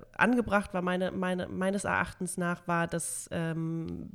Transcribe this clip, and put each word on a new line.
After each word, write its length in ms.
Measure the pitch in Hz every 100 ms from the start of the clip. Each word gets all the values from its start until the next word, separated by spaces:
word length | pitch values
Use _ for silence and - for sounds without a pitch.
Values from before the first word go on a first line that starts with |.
| - -
angebracht 560 | 208 240 220 202 185
war, 80 | 180
meine, 300 | 180 180 185
meine, 380 | 190 185 180 -
meines 360 | 185 190 196
Erachtens 540 | 180 185 185 - 180 -
nach, 280 | 175 175 -
war, 200 | 170 170
dass, 420 | 170 - - -
ähm, 800 | 165 165 160 165 165 170 170 -